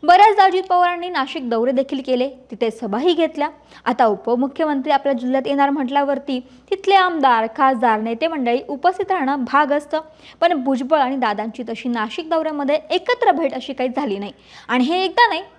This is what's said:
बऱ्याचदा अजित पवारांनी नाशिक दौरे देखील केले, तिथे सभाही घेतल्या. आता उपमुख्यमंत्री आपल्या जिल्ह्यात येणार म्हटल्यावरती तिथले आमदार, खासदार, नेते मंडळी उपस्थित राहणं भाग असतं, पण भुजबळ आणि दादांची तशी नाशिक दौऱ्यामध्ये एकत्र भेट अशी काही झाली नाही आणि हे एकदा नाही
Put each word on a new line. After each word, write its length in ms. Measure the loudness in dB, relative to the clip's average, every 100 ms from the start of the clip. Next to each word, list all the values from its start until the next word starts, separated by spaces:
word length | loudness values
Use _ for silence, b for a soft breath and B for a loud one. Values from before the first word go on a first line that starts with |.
बऱ्याचदा 420 | 6 8 8 6
अजित 180 | 4 4
पवारांनी 460 | 0 2 2 0 -6
नाशिक 420 | -4 -4 -6 -4
दौरे 220 | -2 0
देखील 280 | 0 -2 -4 -4
केले, 220 | -2 -2
तिथे 420 | -6 -18 -4 -4
सभाही 440 | -4 -6 -2 0
घेतल्या. 340 | 2 0 -2 -6 -6 B B
आता 200 | -6 2
उपमुख्यमंत्री 880 | 2 2 -2 -2 -2 -2 -2 -2 0
आपल्या 200 | 0 0
जिल्ह्यात 300 | -2 0 -2 0
येणार 240 | 0 2
म्हटल्यावरती 720 | 0 -2 0 0 -2 -4 -8 -8 B B
तिथले 240 | -6 2
आमदार, 520 | 4 4 2 2 2 0 2
खासदार, 440 | 2 2 2 0
नेते 260 | -2 -2 -2
मंडळी 320 | -2 -2 -2 -4
उपस्थित 440 | -2 -2 0 -4
राहणं 320 | -2 -2 -2
भाग 280 | 0 0 2
असतं, 280 | 0 -2 -6 -6 B B B
पण 240 | 0 0
भुजबळ 340 | 0 -2 0 0
आणि 180 | 0 0
दादांची 460 | -2 -2 -6 -8
तशी 260 | -10 -8 -6
नाशिक 420 | -4 -4 -6 -2
दौऱ्यामध्ये 440 | -2 -2 -4 -2 -2 0
एकत्र 420 | -4 0 0 2
भेट 220 | 2 2
अशी 180 | 0 -6
काही 180 | -4 -4 -2
झाली 220 | -4 -6
नाही 140 | -8 -14 B B B
आणि 160 | 0
हे 200 | 2 2
एकदा 240 | 0 2 2
नाही 140 | 2 -8